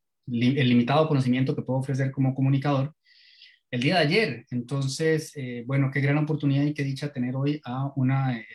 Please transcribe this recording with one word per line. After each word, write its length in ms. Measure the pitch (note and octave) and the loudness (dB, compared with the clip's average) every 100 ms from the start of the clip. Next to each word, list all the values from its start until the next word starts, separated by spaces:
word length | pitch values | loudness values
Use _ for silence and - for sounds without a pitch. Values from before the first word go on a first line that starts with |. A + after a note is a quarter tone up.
| _ _ - | _ _ -6
li-, 320 | A#2+ B2 C#3+ | 0 2 4
el 100 | B2+ | 4
limitado 400 | A#2+ A#2+ D3 D#3 | 4 4 2 4
conocimiento 460 | C#3+ C3 B2+ C3+ | 2 2 2 0
que 80 | C#3+ | -2
puedo 160 | A2+ B2+ | -4 -4
ofrecer 320 | C3 C3 C3 | -2 -2 -2
como 240 | - C3 | 0 0
comunicador 600 | C3 C3+ C#3 C#3+ C#3 C#3 - _ _ - - - _ _ | 2 2 2 2 0 -2 -6 _ _ -20 -20 -20 _ _
el 100 | B2 | -2
día 140 | C#3+ | 2
de 60 | F3+ | 2
ayer. 460 | D3 G3 G#3 A#2 - | 2 2 0 -4 -8
Entonces, 840 | B2 A#2 C#3 C3+ C3+ D#3+ D#3 D#3 D3 | -8 -4 -4 -4 -2 0 0 -2 -10
eh, 260 | B2+ A#2+ A#2 | -10 -8 -2
bueno, 240 | C#3 C3+ | 0 0
qué 100 | C#3 | 0
gran 180 | C#3 D3 | 0 0
oportunidad 460 | D#3 D3 C#3+ C#3 | 0 0 0 2
y 100 | D3 | 0
qué 80 | D3+ | -2
dicha 300 | C#3 C3+ C#3+ | -4 -4 -6
tener 240 | B2+ B2 C3 | -4 -4 -2
hoy 240 | C#3 D3+ | -2 -4
a 280 | B2 B2 C#3 | -6 -6 -6
una, 420 | C#3+ C3 C3+ C#3 A#2+ | -2 0 2 0 -4
eh, 100 | A2+ | -8